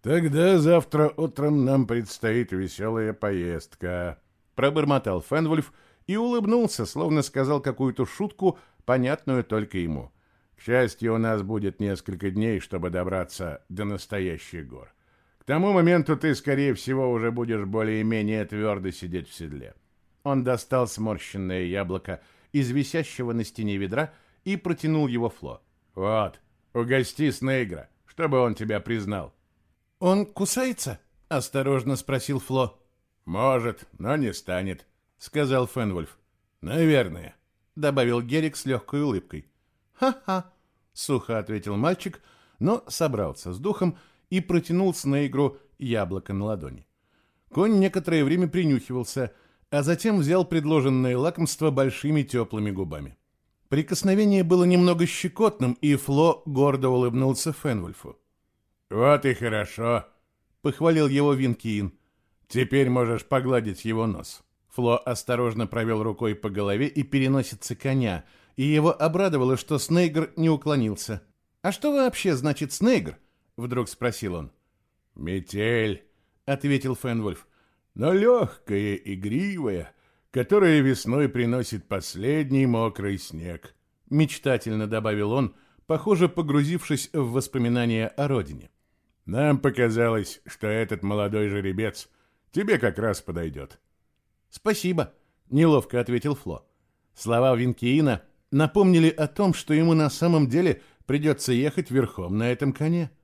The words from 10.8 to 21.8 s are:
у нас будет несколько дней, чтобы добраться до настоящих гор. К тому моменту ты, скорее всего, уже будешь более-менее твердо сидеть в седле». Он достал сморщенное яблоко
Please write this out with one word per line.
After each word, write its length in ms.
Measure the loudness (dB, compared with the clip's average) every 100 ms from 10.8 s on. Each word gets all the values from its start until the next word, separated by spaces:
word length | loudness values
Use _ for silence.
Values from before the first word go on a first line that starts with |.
| 2 0 -2
у 40 | 0
нас 260 | 0 -2
будет 360 | -4 -4 -4 -4
несколько 520 | -4 -4 -6 -6 -4
дней, 280 | -2 -2 -2
чтобы 300 | -4 -6 -4
добраться 720 | -4 -4 -4 -6 -8 -10 -10 _
до 140 | -8
настоящих 840 | -6 -6 -6 -6 -4 -6 -12 -14 -14
гор. 260 | -18 -20 _ _ _ _ _
К 60 |
тому 280 | -4 0 4
моменту 440 | 4 6 4 2 0
ты, 160 | 0
скорее 400 | -2 0 0 0
всего, 380 | -2 -4 -2 0
уже 200 | 0 -2
будешь 340 | -2 -4 -4
более-менее 800 | -2 -2 0 0 0 0 0 -2
твердо 460 | -4 -4 -2 -2 -6
сидеть 380 | -8 -8 -8 -10
в 40 |
седле». 420 | -14 -12 -12 -16 _ _ _ _ _
Он 200 | -2 0
достал 440 | 0 -2 0 0 0
сморщенное 760 | -4 -6 -6 -8 -8 -4 -4
яблоко 580 | -2 -4